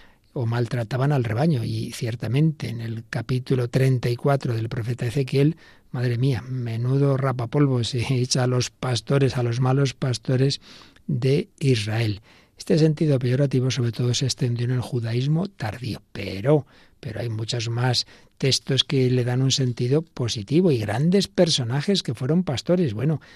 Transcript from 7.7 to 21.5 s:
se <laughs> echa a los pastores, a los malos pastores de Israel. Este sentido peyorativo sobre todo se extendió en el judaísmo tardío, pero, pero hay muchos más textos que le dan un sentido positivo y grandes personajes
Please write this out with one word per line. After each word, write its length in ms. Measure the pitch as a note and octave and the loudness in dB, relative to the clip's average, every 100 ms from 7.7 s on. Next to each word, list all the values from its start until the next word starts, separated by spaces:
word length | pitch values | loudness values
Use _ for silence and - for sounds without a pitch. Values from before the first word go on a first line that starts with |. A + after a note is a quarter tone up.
| B2 A2+ | 2 -2
se 140 | B2 | -2
<laughs> 220 | A2 B2+ | 0 0
echa 220 | B2+ - | 0 2
a 40 | B2+ | 2
los 220 | B2 A#2+ | 0 -2
pastores, 680 | - B2+ A#2 - C#3 C3+ B2+ | -4 -4 -4 0 2 2 0
a 60 | |
los 180 | A#2+ A#2+ | -2 0
malos 320 | B2+ C3+ C3+ | 2 2 0
pastores 640 | - C3+ A#2+ - B2+ C#3 - - - - - - | 0 -2 -2 0 2 2 0 -8 -20 -20 -14 -6
de 400 | C3+ C3 D3 A3+ - | -2 2 2 0 -2
Israel. 640 | C#3 A#2 G#2 A2 A2 G2 - - _ - | 2 2 0 -2 -2 -4 -10 -20 _ -10
Este 200 | - F3 | 0 4
sentido 400 | D#3 D3 D#3 C3+ | 4 4 2 2
peyorativo 540 | B2 B2+ C#3+ C3 B2+ | 2 2 2 2 0
sobre 220 | B2 A#2 | 0 -2
todo 200 | A2+ B2 | 0 -2
se 120 | A#2+ B2+ | 0 -2
extendió 400 | - B2+ A#2 A#2+ | -2 -2 -2 -2
en 60 | |
el 100 | B2+ | -2
judaísmo 640 | - B2 A2+ A#2 C3+ D#3+ G3 | -2 -4 -2 -2 0 0 -2
tardío, 540 | - G#2 B2 A#2 F#2+ - | -6 -8 -8 -8 -10 -10
pero, 560 | - F#2+ F#2+ B2 D3+ - - - _ | -12 -8 -4 2 0 0 -14 -20 _
pero 220 | - G#2+ | -10 -6
hay 80 | A#2 | -6
muchos 400 | A2 A2 B2 A2+ | -4 -4 -4 -4
más 380 | A#2 B2+ A#2+ - - - - | -2 0 0 -4 -10 -20 -4
textos 460 | C#3 B2+ - C3+ | 0 0 0 -2
que 260 | - C3+ B2+ | 0 2 2
le 140 | B2+ | 2
dan 180 | A#2+ B2 | 0 0
un 100 | C3+ | 2
sentido 500 | B2+ B2+ A#2+ B2 D3 | 0 -2 -2 0 0
positivo 680 | - - A#2+ - G2 D3 F#3 | 0 -4 -4 -4 0 2 4
y 100 | B2 | 2
grandes 500 | G#2 A2 D#3+ G3 - | 0 0 2 2 2
personajes 760 | - E3+ | 2 2